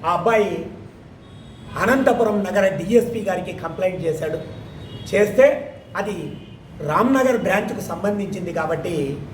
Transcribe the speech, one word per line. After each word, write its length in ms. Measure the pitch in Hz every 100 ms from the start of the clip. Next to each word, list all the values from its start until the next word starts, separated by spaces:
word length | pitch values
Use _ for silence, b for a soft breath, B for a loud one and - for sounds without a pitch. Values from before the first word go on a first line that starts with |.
| 156
ఆ 60 |
అబ్బాయి 540 | 175 175 226 196 170 - - - - - - - - - - - 139
అనంతపురం 640 | 196 269 269 240 220 208
నగర 320 | 190 202 190 185
డిఎస్పీ 440 | 170 240 - 233
గారికి 320 | 202 180 180
కంప్లైంట్ 520 | 180 165 156 185 175
చేశాడు. 340 | 160 151 156 156 - - - - - - -
చేస్తే 600 | 190 208 190 277 - - - - 185
అది 400 | 214 180 143 - - - - - 147
రామ్నగర్ 500 | 160 247 269 254 233
బ్రాంచ్కు 440 | 175 196 226 240
సంబంధించింది 720 | - 170 202 202 196 196 175
కాబట్టి 640 | 165 156 156 180 165 139 143 -